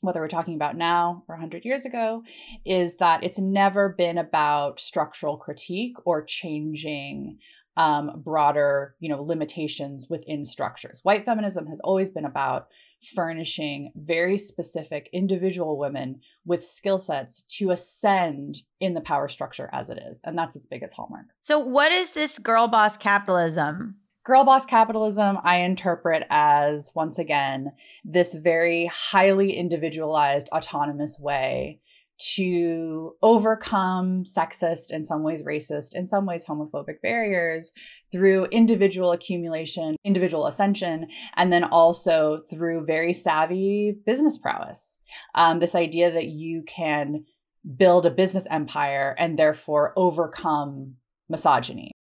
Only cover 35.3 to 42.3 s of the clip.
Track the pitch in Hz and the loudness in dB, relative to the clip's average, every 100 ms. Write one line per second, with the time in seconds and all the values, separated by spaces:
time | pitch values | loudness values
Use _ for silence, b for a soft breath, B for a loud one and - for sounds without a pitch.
35.3 | 160 147 151 147 147 131 - 180 202 196 | -4 -6 -6 -6 -8 -8 -10 -4 -2 -2
36.3 | 170 - 151 151 147 143 151 180 233 220 | -6 -8 -8 -6 -8 -10 -8 -4 -2 0
37.3 | 190 170 160 165 B B B _ 180 190 | 0 -2 -4 -10 B B B _ 2 4
38.3 | 190 185 233 226 220 196 185 180 175 - | 6 2 4 6 6 4 4 2 0 -2
39.3 | 175 170 160 160 - 160 156 202 190 180 | -6 -4 -6 -6 -6 -6 -6 0 2 2
40.3 | 156 143 - 202 202 185 160 160 B B | 0 -2 0 0 0 -2 -4 -8 B B
41.3 | - 185 175 170 170 165 170 - 160 156 | 0 4 4 4 6 6 6 2 4 4